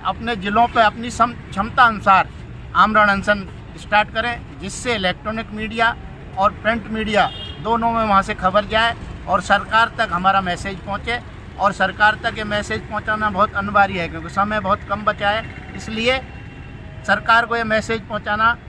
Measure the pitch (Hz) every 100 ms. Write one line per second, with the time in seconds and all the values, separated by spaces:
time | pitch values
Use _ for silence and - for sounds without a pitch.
0 | 175 196 233 226 196 214 233 247 214 233
1 | 240 226 233 - - 190 220 - 240 208
2 | 202 190 - - - - - 165 202 214
3 | 208 196 190 208 185 - - - - 208
4 | 214 226 233 240 - - 190 - 254 220
5 | 185 180 214 220 220 208 220 226 226 240
6 | - - - - 202 - 214 233 214 220
7 | 214 208 147 - - - 208 233 233 226
8 | 220 196 190 208 185 196 202 220 233 226
9 | - - - 196 - 202 190 220 233 233
10 | 214 175 190 196 180 175 196 190 214 196
11 | 233 240 - - - - 196 190 190 196
12 | 214 214 233 214 214 208 208 214 - 208
13 | 220 214 214 190 208 202 196 208 196 190
14 | 165 165 160 196 202 214 190 202 - 202
15 | 208 214 202 214 226 - - 196 - 220
16 | 233 262 - - - - - - - -
17 | - 208 214 226 233 233 220 220 214 226
18 | - 208 214 208 226 233